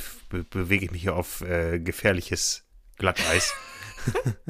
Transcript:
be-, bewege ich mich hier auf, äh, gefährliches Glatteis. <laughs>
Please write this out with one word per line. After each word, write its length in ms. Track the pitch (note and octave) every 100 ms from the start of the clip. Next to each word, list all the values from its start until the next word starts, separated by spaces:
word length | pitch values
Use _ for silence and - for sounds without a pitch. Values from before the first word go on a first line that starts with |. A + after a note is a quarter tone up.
| - - -
be-, 140 | F2+
bewege 420 | E2 G2 F2 G2 F2
ich 60 |
mich 100 | F2
hier 120 | F#2 E2+
auf, 260 | E2+ -
äh, 380 | F2+ F2 E2 E2+
gefährliches 840 | E2+ - G#2+ F2+ - F2+ - - - - - -
Glatteis. 560 | F#2 - - F2 - - - - - - -
<laughs> 280 | A4+ B2+ -